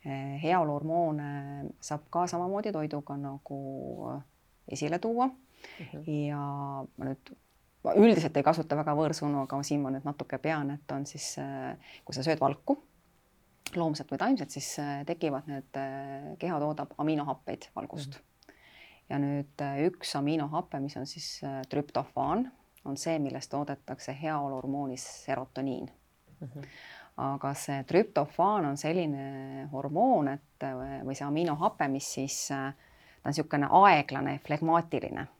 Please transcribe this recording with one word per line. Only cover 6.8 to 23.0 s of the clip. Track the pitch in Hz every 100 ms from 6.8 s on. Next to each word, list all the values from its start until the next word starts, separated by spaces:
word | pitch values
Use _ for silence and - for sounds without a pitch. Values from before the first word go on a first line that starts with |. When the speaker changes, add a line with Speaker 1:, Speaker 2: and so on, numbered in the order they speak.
| 131 -
Speaker 1:
ma |
nüüd, | 131 135 - - _ _ _ _
ma | -
üldiselt | - 220 190 160 -
ei |
kasuta | 143 165 156 143
väga | 156
võõrsõnu, | 147 156 156 147 143
aga | 135 139
siin | 139 147
ma | 139
nüüd | 135
natuke | 139 143 127 131
pean, | 151 156 143
et | 143 -
on | 139 139
siis, | 147 - -
eh, | 139 135 131 127 - -
kui | -
sa | 143
sööd | 139 156
valku, | 135 143 - 285 - _ _ _ _ _ _ _ - 180
loomset | 165 151 139
või | 139
taimset, | 202 262 147
siis, | - - -
eh, | 143 143 143
tekivad | 165 160 143 -
need, | 139 135 139
eh, | 135 135 139 139 147 156
keha | 165 165
toodab | 147 151 143 -
aminohappeid | 151 156 147 131 - - - -
valgust. | - - 139
Speaker 2:
Mhm. | 139 _ _ - - - - - - _
Speaker 1:
Ja | 143
nüüd, | 143 143 143 -
eh, | 143 139 160
üks | 180 - -
aminohappe, | 143 160 147 156 180 147
mis | 139 -
on | 139
siis, | - - -
eh, | 143 135 131
trüptofaan, | 143 143 - 131 - 139 180 254 - _ _
on | -
see, | 139